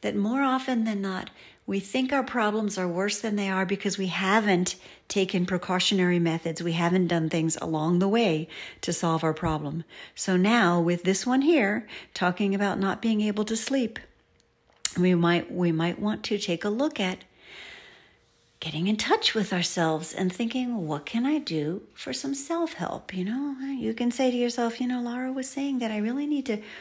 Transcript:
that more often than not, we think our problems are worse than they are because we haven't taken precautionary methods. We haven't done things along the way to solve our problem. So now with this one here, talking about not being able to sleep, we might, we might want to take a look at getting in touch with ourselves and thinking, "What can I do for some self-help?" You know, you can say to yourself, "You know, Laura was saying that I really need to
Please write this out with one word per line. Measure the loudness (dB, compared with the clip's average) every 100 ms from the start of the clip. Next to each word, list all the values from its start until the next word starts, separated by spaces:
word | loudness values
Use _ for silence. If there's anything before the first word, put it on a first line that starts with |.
that | -4
more | 0 0 2
often | 2 0 0 0
than | 0 -2
not, | -4 -6 -8 -16 -20 -14 -6
we | -4
think | -2 -2 0
our | 0
problems | -2 0 0 0 -2 -2
are | -2
worse | 0 -2 -2
than | -2 -2
they | 0
are | 0 0
because | -2 -2 -2
we | -2
haven't | -2 2 4 4 4 2 -4 -12 -20 -6
taken | -2 0 2
precautionary | 0 -2 0 0 2 4 4 4
methods. | 2 0 -2 -4
We | -2
haven't | 0 2 4 4
done | 2 2
things | 0 0 -2
along | -2 0 2 4
the | 4
way | 4 4 2 -2 -10 -16 -10
to | -4
solve | 0 2 2
our | 0
problem. | 0 -2 -2 -4 -6 -8 -14 -16
So | -6 0 4
now | 4 6 4 4
with | 4 2
this | 2 0 2
one | 4
here, | 6 4 4 0 -6 -14 -16
talking | -2 0 2 0
about | 2 0 0
not | 0 0
being | 0 2
able | 0 0
to | -2
sleep, | -2 0 0 0 -4 -16 _ _ _ _ _ _ _ -6 2
we | 4
might, | 4 4 2 0
we | -2 0
might | 2 0 -2
want | -4 -4
to | -2 -4
take | -2 -2
a | -2
look | 0 -2 0
at | -4 -4 -12 _ -20 -20 -18 -20 -20 -20 -20 _ _ _ _ _
getting | -8 -2 0
in | 2
touch | 2 2 2
with | 0 0
ourselves | 0 0 0 2 2 -2
and | -2 -2
thinking, | 0 -2 -2 -2 -2 -2
"What | -4 -2
can | -2
I | 2 0
do | 0 -2 0 -4 -8
for | -12 -8
some | -6 -4
self-help?" | -4 -2 -2 -2 -4 -6 -6 -6
You | -4
know, | -2 -2 -4 -4
you | -6 -4 -2
can | -2 0
say | 2 2
to | 2
yourself, | 0 0 -2 -2
"You | -2
know, | -2
Laura | -4 -4 -4
was | -6 -6
saying | -4 -4 -2
that | -2
I | -2
really | -2 -2 -2
need | -2 -2
to | -4 -6 -18